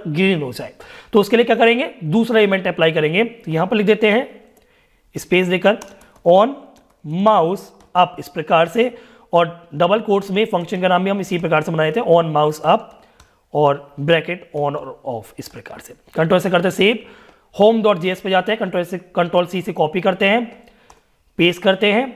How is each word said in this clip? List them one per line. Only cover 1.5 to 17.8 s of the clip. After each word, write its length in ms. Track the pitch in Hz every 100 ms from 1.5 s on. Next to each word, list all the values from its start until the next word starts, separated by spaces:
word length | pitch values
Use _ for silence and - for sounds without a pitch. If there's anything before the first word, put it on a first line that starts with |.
| 226
करेंगे, 340 | 233 240 320 - 156
दूसरा 340 | 208 226 220
इवेंट 280 | 202 190 185
अप्लाई 240 | 170 165
करेंगे। 380 | 160 151 180 233 - -
यहाँ 200 | 160 185
पर 100 | 220
लिख 80 | 208
देते 260 | 208 214
हैं, 160 | 220 277 - _ _ _ _ _ _ _ -
स्पेस 320 | - 180 180
देकर 300 | 180 196 226 - - _ _ 170
on 240 | 185 240 277 - _ _ _ 151 170
mouse 460 | 214 208 165 190 - _ _ 180
up 220 | 175 -
इस 80 | -
प्रकार 380 | 170 151 170 165
से, 260 | 233 240 240 - _ -
और 360 | 170 165 - - 147
डबल 240 | 175 214
कोट्स 300 | 220 196 196
में 140 | 190 220
फंक्शन 340 | 175 170 185
का 60 | 180
नाम 160 | 180
भी 60 | 190
हम 100 | 202
इसी 160 | 175 175
प्रकार 220 | 170 156
से 100 | 156
बनाए 200 | 165 156
थे, 100 | 220
on 300 | 220 170 165
mouse 320 | 151 151 151 156
up 240 | 220 - - _ _ _ _ _
और 400 | 147 147 143 - -
ब्रैकेट 500 | 147 165 165 175 - 147
on 200 | 147 143
और 260 | 175 - 139
off 240 | 117 - -
इस 80 | -
प्रकार 300 | 117 - -
से। 140 | - - _ -
कंट्रोल 240 | 160 185
से 100 | 185
करते 180 | 175 180
हैं 80 | 175
सेव, 280 | 202 - - - - _ _ -
होम 260 | 208 226